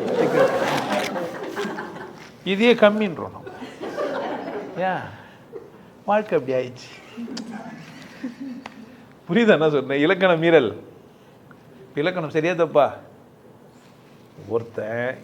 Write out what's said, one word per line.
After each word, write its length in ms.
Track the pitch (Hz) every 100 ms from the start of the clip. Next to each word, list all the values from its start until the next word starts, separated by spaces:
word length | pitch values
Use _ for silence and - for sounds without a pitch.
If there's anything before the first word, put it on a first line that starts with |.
| - - - - 539 - - 254 - - - 175 170 - - - - - - - - - - -
இதையே 300 | 180 196 240
கம்மின்றோம் 640 | 233 208 214 208 135 98
நம்ம. 40 | - - - 254 - - - - - - - - - 202 170
ஏன்? 240 | 185 165 110 - - - - - - - - -
வாழ்க்கை 320 | - 208 214 165
அப்படி 160 | 131 127
ஆயிடுச்சு. 340 | 127 120 - - - - 117 - - 214 - - - - - - 254 - 269 247 - - - - - - -
புரியுதா 280 | 190 220 156
என்ன 120 | 156
சொன்னேன்? 300 | 147 127 139
இலக்கண 360 | 151 185 190
மீறல். 340 | 165 170 165 110 - - - - - - - - - - - -
இலக்கணம் 340 | 143 165 180 151
சரியா 240 | 156 160
தப்பா? 320 | 175 160 151 123 - - - - - - - - - - - - - - - 101
ஒருத்தன் 720 | 117 113 - 107 117 123 131